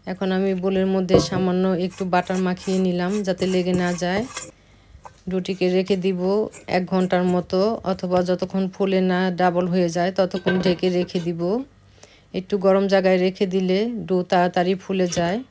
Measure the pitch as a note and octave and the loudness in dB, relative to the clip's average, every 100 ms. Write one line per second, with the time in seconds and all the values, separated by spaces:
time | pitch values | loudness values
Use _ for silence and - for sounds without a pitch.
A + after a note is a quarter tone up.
0 | - F#3 F#3+ F#3 G3 F#3 F#3+ F#3+ F#3+ F#3+ | -8 -4 -2 0 0 0 0 0 2 0
1 | F#3 F#3 D#3 F#3 F#3 F3+ F#3+ F3 F3+ - | 2 0 0 0 0 2 0 0 -2 -4
2 | F#3 F3+ F3+ F#3 F#3 F3+ - F#3+ F#3 F3 | 0 0 0 -2 -2 -2 -2 0 0 0
3 | F3+ G#3 F#3+ F#3 F#3 F#3 F3+ F3+ F3+ F3 | -2 -2 -4 -2 0 0 0 0 0 -2
4 | F3 F#3+ B3+ - - _ _ - - - | -2 -2 -4 -10 -14 _ _ -20 -20 -20
5 | - - - F#3 F#3 F#3+ F3+ F#3 F#3 F#3+ | -20 -16 -6 -4 -4 -2 0 2 0 0
6 | F#3+ F3+ F#3 G3+ - - - F#3 F3+ F#3+ | 0 0 0 0 -2 -8 -2 -2 0 0
7 | F#3 F3+ F3+ F3+ - F#3 G3+ A3+ F3+ F#3+ | 2 2 2 0 0 0 0 0 -4 -4
8 | F3+ F3+ F3+ F3+ F#3 F#3+ F#3+ - G3 F#3+ | 0 0 2 -2 -2 -2 -4 -2 0 2
9 | F#3 F3+ F#3 F3 F3+ F3 F3+ F#3 F3 E3+ | 2 2 0 2 2 2 0 2 0 0
10 | F3 F#3+ F#3 F3+ F#3 F#3 F3+ E3+ F#3 F3+ | 0 0 -2 0 -2 0 2 2 0 0
11 | F3+ F#3 E3+ E3+ F3 A3+ C#4 - - - | -2 -4 -4 -4 -2 -4 -6 -18 -20 -20
12 | - - _ F#3+ F#3 G3+ F#3+ G3 G3 G3 | -20 -20 _ -10 -4 2 4 4 4 4
13 | F#3+ F#3 F#3 F#3+ G3 F#3+ F#3 F#3 A#3 A#3 | 4 4 2 0 0 0 2 2 0 -4
14 | E3+ F#3 F3+ F#3 F3+ F3+ F3+ F#3+ - F#3+ | -2 -2 2 2 4 2 0 -2 -4 -2
15 | F3+ E3+ E3+ G#3+ C4 | 0 0 -2 -2 -8